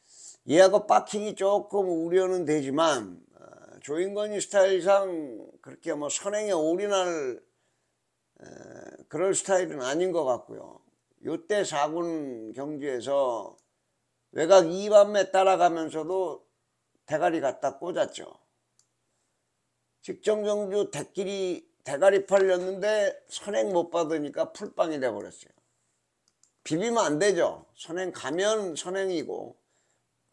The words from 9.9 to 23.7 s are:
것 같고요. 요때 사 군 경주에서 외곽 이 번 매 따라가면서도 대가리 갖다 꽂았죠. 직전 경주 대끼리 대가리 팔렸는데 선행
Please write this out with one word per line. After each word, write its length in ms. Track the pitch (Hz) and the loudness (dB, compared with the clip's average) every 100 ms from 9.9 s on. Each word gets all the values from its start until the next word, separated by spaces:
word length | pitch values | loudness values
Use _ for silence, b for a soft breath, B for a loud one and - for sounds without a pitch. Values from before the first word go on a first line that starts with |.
| 151 185 | 0 0
것 120 | 170 | 0
같고요. 560 | 135 117 - 113 - - _ _ _ _ | 0 0 -4 -18 -18 -20 _ _ _ _
요때 400 | - 160 - 208 | -8 -8 -2 -2
사 260 | 147 147 151 | 0 0 0
군 640 | 160 170 160 139 120 110 | 0 -4 -4 -6 -10 -12
경주에서 1000 | 123 143 151 143 123 113 139 131 117 92 - _ _ _ _ _ _ _ | -10 -8 -6 -6 -4 -2 0 0 -2 -8 -16 _ _ _ _ _ _ _
외곽 400 | 131 160 196 165 | -2 6 8 6
이 160 | 180 208 | 0 4
번 240 | 208 202 | 6 6
매 180 | 208 190 | 4 0
따라가면서도 1160 | 190 190 180 175 165 160 151 156 190 175 143 _ _ _ _ _ _ | 2 4 4 2 2 -4 -6 -4 -4 -4 -8 _ _ _ _ _ _
대가리 360 | - 156 170 165 | -6 0 0 0
갖다 380 | 135 - 135 - | -2 -2 -4 -6
꽂았죠. 540 | 175 - - - - - _ _ _ _ _ _ _ _ _ _ _ _ _ _ _ _ | -6 -4 -4 -6 -18 -20 _ _ _ _ _ _ _ _ _ _ _ _ _ _ _ _
직전 420 | - - 202 214 | -14 -4 0 0
경주 460 | 208 208 202 202 196 | 0 -2 -2 -2 -2
대끼리 760 | - - - 196 196 185 165 - _ | -6 -10 -6 -6 -4 -4 -6 -10 _
대가리 440 | - 139 190 196 190 | -10 2 4 4 4
팔렸는데 960 | 196 190 180 185 196 208 214 196 - - | 4 4 2 -2 -2 0 2 0 -2 -10
선행 440 | - - 202 208 | -12 -4 -2 0